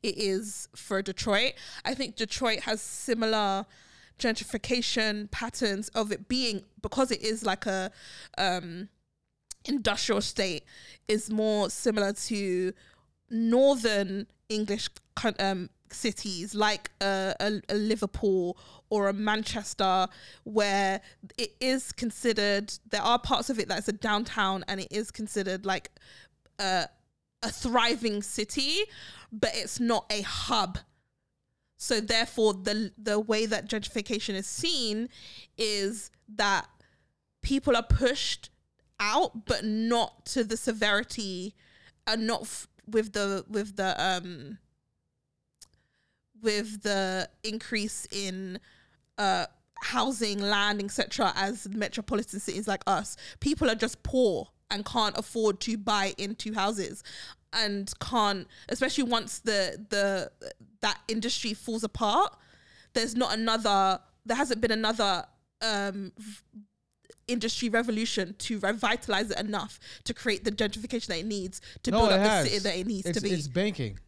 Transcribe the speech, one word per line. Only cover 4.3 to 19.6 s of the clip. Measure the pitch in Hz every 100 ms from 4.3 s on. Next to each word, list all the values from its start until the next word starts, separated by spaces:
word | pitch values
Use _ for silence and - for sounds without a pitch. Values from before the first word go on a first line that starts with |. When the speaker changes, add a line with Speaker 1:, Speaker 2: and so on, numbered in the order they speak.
| 220 - 240 - 240 - 226 220 208 208
Speaker 1:
patterns | - 240 - 220 196 220
of | 226 214
it | 208 -
being, | 254 240 202 - -
because | - 254 262
it | 233
is, | 220 220
like, | 214 190 220
a, | 190 185 - - - - -
um, | 190 180 175 170 202 _ _ _ _ _ _ - -
industrial | 285 214 202 - 208
state, | 208 - 190 156 - - - - -
is | 214 214
more | 214 214 214 196
similar | - 254 214 202
to | 214 - 208 196 180 185 - - _ _ _ _
northern | 226 226 240 277 269 220 202 196 196 - _ _
English | 214 214 208 - - _ -
con-, | 226 208
um, | 196 190 180 _ _
cities | - - - 208 180 196
like | 208 214 208 - _
a, | 196 196 190 -
a, | 208 214 -
a | 208
Liverpool | 214 220 196 - 202 185 175 - - - _
or | 214 196
a |
Manchester, | 202 214 214 220 233